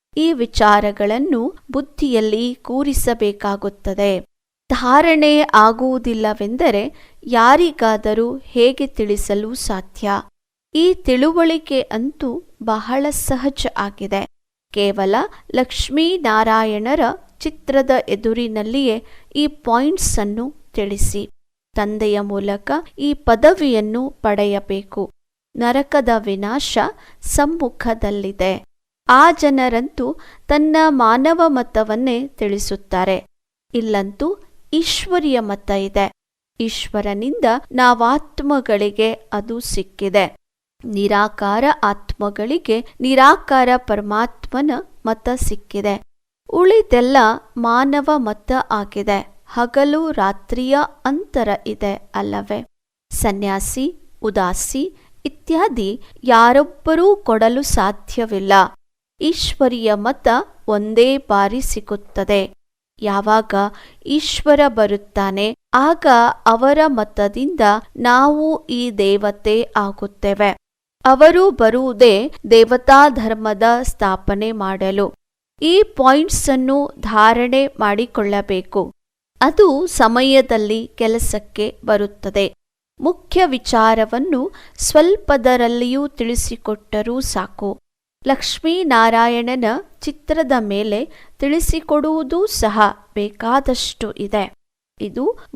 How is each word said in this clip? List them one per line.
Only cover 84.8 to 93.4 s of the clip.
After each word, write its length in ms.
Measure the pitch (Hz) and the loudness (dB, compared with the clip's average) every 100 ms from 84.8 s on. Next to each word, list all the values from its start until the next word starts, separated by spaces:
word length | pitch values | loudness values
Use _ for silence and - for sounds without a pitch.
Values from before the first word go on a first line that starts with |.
| - 302 330 415 - 277 240 254 233 240 247 269 285 | 0 4 4 2 0 0 2 2 2 0 -2 -2 -4
ತಿಳಿಸಿಕೊಟ್ಟರೂ 1120 | - 233 240 - 226 - 208 - 214 214 247 | -6 -4 -4 -6 -6 -8 -8 -6 -6 -4 -4
ಸಾಕು. 580 | 262 202 190 - 202 - _ _ _ _ 262 | -4 -6 -8 -8 -10 -10 _ _ _ _ -2
ಲಕ್ಷ್ಮೀನಾರಾಯಣನ 1400 | 269 - - 320 359 339 233 226 226 233 240 233 262 226 262 - _ | -2 -2 -6 -4 -2 0 2 4 4 2 0 -4 -2 -2 -4 -8 _
ಚಿತ್ರದ 520 | - 277 - 311 277 254 | -12 -10 -4 -2 0 0
ಮೇಲೆ 720 | 214 202 214 208 311 - - - | -2 -4 -2 -4 -6 -12 -20 -6
ತಿಳಿಸಿಕೊಡುವುದೂ 1080 | 277 320 - 320 311 302 302 311 269 339 415 | -2 -2 0 -2 0 0 0 -2 -4 -2 -2
ಸಹ 340 | - 214 208 208 - _ | -2 -2 2 0 0 _
ಬೇಕಾದಷ್ಟು 1000 | - 208 - | -8 -6 -6